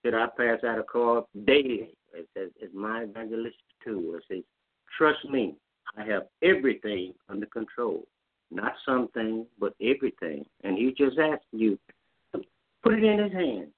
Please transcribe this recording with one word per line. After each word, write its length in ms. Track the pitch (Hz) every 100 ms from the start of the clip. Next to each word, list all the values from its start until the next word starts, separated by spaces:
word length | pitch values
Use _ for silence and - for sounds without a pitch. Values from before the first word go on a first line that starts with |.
Said 100 | 120
I 140 | 113 120 -
pass 260 | 120 117
out 140 | 120 113
a 60 |
call 440 | - 120 117 117 117 101
daily. 500 | 107 143 135 107 - _ _
It 160 | 85 80 95
says, 140 | 92 _
"It's 120 | 98
my 300 | 95 107 113
evangelist 540 | 110 110 110 113 117 - _ _
too." 320 | 120 101 82 82
It 60 | _
says, 120 | 95 - _ _ _ _ -
"Trust 280 | 156 151 156
me. 260 | 135 95 73 _ _ - 107
I 80 |
have 220 | 107 101 - _
everything 720 | 175 180 131 - 107 98 90 - _
under 200 | 101 110
control. 600 | 117 110 - 117 80 - _ _ _ _
Not 220 | 87 110 -
some 220 | - 127 120
things, 380 | 120 110 113 117 _
but 140 | 104 -
everything." 640 | 113 139 135 - 85 73 73 _
And 140 | 98 95
he 160 | 127
just 220 | 131 139 135
asked 260 | 156 151 _
you, 280 | 110 110 95 _ _ _ _ _
put 600 | - - _ _ _ 233
it 100 | 220
in 200 | 214 208
his 100 | 208
hand. 340 | 185 160 101 78